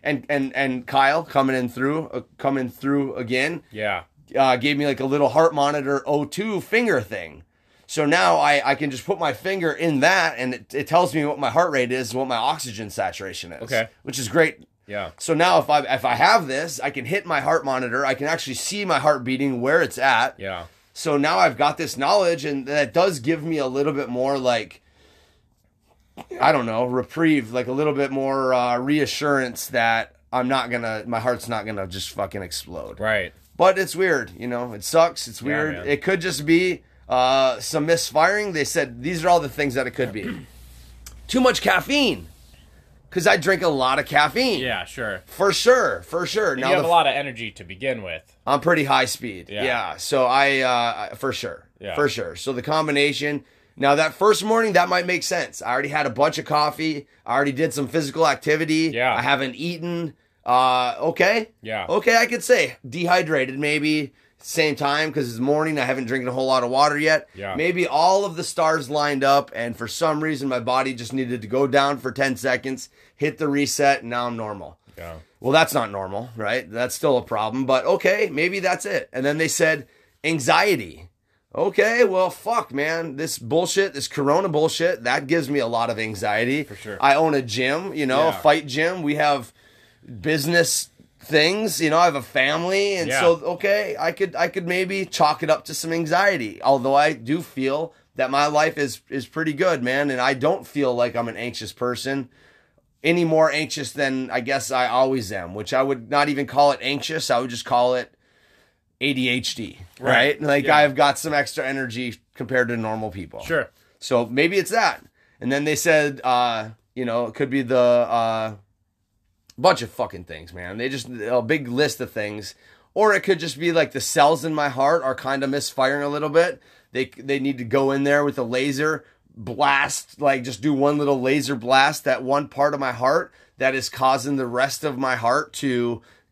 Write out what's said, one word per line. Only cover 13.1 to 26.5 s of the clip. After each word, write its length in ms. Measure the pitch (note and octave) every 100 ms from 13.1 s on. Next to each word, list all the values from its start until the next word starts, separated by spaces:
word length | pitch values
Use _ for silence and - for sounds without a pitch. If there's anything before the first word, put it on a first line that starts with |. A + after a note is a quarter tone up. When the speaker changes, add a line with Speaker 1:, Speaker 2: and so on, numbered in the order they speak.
| - G2 F2 F2
Speaker 1:
is. 100 | E2
Speaker 2:
Okay. 240 | A2+ A#2+ A2+ _
Speaker 1:
Which 160 | - B2+
is 80 | A#2
great. 380 | D3+ D#3+ - _ _ -
Speaker 2:
Yeah. 240 | G2+ F2 -
Speaker 1:
So 160 | -
now 260 | D#3+ F3 E3+
if 100 | -
I, 100 | D3
if 220 | C3+ C3 B2+
I 100 | A#2+
have 320 | E3+ A3+ D3
this, 320 | C3 E3 C#3
I 80 | C3+
can 160 | C#3 A#2
hit 200 | G3 F3
my 160 | D3+
heart 220 | C#3 E3 C#3
monitor. 400 | C3 B2 B2 C#3
I 80 |
can 140 | C3 C#3+
actually 260 | E3 C#3 B2
see 300 | - G#3 G3
my 140 | D3
heart 240 | D3+ C#3
beating, 380 | B2 C3 C#3 B2
where 200 | B2+ E3
it's 160 | C3+ -
at. 380 | C3+ A#2 C3 -
Speaker 2:
Yeah. 260 | G2 F2+ E2 _ _
Speaker 1:
So 240 | - E3 D3
now 200 | D3 F#3
I've 180 | E3+ A#2+
got 200 | C#3+ D3+
this 200 | D#3+ A2+
knowledge, 480 | C#3 G3+ F3+ E3 D3
and 200 | C#3+ C3
that 260 | D3 C3
does 260 | E3 F#3+ D3
give 240 | A#2+ D#3+
me 140 | D#3 D#3+
a 100 | C3
little 260 | C3 C#3+
bit 160 | C#3+ B2
more, 280 | B2 C3 C#3
like, 440 | B2+ A#2+ F#2 - _ _ _ _ _ _ _ _ _ _ _ _ _ - - F4
I 100 | C3+